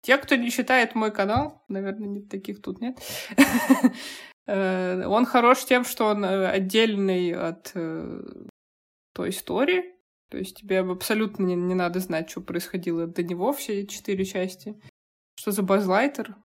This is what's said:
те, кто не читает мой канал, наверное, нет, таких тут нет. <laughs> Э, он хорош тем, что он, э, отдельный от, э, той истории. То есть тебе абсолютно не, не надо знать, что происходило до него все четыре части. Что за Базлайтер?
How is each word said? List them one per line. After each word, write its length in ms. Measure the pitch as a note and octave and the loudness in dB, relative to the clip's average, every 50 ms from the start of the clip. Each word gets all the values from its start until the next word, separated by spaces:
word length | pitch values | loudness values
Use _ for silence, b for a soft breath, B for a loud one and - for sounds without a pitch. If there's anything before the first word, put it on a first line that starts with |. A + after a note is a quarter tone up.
те, 160 | - - B3+ C#4+ | 6 4 4 4
кто 180 | C#4 - D4 | 4 2 2
не 140 | B3+ A#3+ A#3+ | 2 2 0
читает 440 | - - B3+ - B3+ B3+ A#3 A3 - | -2 -2 2 4 4 4 4 2 0
мой 160 | A3+ A3 G#3+ | -2 -2 0
канал, 520 | G#3 - G3 G3+ A3 B3 D4 D4+ - _ _ _ | 0 0 0 2 2 0 0 -2 -8 _ _ _
наверное, 400 | G3 G3 G3 G3 G3+ A3 G#3+ G3+ | -8 -6 -6 -6 -8 -8 -8 -8
нет, 200 | G3+ G3+ G3+ G#3 | -8 -10 -10 -10
таких 320 | - G3 G3 - G#3 G#3 | -12 -10 -10 -10 -12 -10
тут 180 | - - G3 - | -10 -12 -10 -6
нет. 180 | A#3 B3 B3+ B B B B B B B G#3 | -8 -8 -8 B B B B B B B 6
<laughs> 600 | - C#4 - - A#3+ - - C4 - - B3+ B B B B B B B B B _ _ - | 6 6 6 6 0 4 4 4 6 6 2 B B B B B B B B B _ _ -2
Э, 560 | G3+ G3 G3 F#3 F#3+ F#3 F#3 F#3 F#3 F#3 F3+ | -2 0 0 0 0 0 -2 -2 -2 -2 0
он 180 | F3+ G3 A3+ B3 | 2 2 2 2
хорош 400 | A#3+ - B3+ A#3 A#3+ C4 C4 - | 4 4 6 8 8 6 6 4
тем, 200 | - C4 B3+ A#3+ | 2 2 2 2
что 220 | - - - A3+ | 0 -2 0 2
он, 180 | G#3+ G#3 G#3 G3+ | 2 2 2 2
э, 240 | F#3 F#3+ G3 F#3+ F#3 | 0 2 2 2 2
отдельный 840 | - G3 F#3+ F#3 F#3+ A3 A3+ A3+ G#3 G3+ G3 F#3+ F#3+ F3+ F3+ F3 | 0 0 -2 2 2 2 4 4 2 0 0 2 2 2 0 0
от, 380 | E3+ F#3 - E3 E3+ - _ - - | -2 -2 -4 -4 -6 -8 _ -12 -8
э, 460 | F#3 E3 D#3+ D#3+ D#3+ E3 - - - - - G1+ G1+ - - _ _ _ _ _ _ _ _ _ _ _ _ _ | -8 -6 -6 -6 -8 -8 -10 -10 -12 -14 -16 -16 -18 -20 -20 _ _ _ _ _ _ _ _ _ _ _ _ _
той 160 | - - - | -6 -6 -4
истории. 640 | F#3+ - - - F3 G3 C4+ D#4 F#4 F#4 F4+ F4+ - _ _ _ _ _ _ _ | -6 -6 -6 -4 0 0 2 2 2 0 0 -4 -14 _ _ _ _ _ _ _
То 40 | - - | -10 -10
есть 180 | F#3+ F#3 - | -10 -10 -12
тебе 240 | - - G3 F#3+ F#3+ | -18 -6 -2 0 0
абсолютно 640 | F#3 F#3 F3+ F#3 - - A3 G#3+ A3 G#3 G#3+ - F#3+ | 0 0 -4 -6 -2 -2 0 0 0 -2 -2 -2 -2
не, 100 | F3+ F3+ | 0 0
не 220 | F3 F3+ F3+ F#3 | 0 0 0 0
надо 240 | F#3 F3 F3 F3 F#3 | 0 0 0 -2 -4
знать, 280 | F#3 - E3+ D#3+ D#3+ - | -4 -2 -4 -4 -4 -4
что 120 | - F3 | -10 -12
происходило 680 | F3+ - - F3 F3 - - F#3 E3+ F3 E3 E3 E3 | -10 -6 -6 -6 -6 -4 -8 -6 -4 -2 -2 -2 -4
до 160 | E3+ E3+ - | -4 -4 -4
него 300 | F3 E3+ F3 F3 F#3 A#3+ | -4 -4 -2 -2 0 -2
все 340 | C#4+ - - - G#3 G3+ G3+ | -2 -2 -4 -4 -4 -4 -4
четыре 380 | G3+ - - - - G3 F#3+ G3 | -6 -12 -12 -6 -4 -2 -2 -2
части. 500 | F#3+ - G3 F3+ F#3 - - - G#3 G#3+ B B B _ _ _ _ _ _ _ _ _ - | -4 -2 -4 -4 -4 -6 -10 -14 -16 -16 B B B _ _ _ _ _ _ _ _ _ -8
Что 140 | - G#3+ | -6 -4
за 100 | G3+ G#3 | -2 -2
Базлайтер? 720 | G3 F#3 G3 G3+ G#3 F#3 F#3 G3+ B3 C#4+ C#4+ - A3 - G#3 _ _ | 2 2 2 2 4 2 2 4 2 2 -2 -4 -10 -10 -12 _ _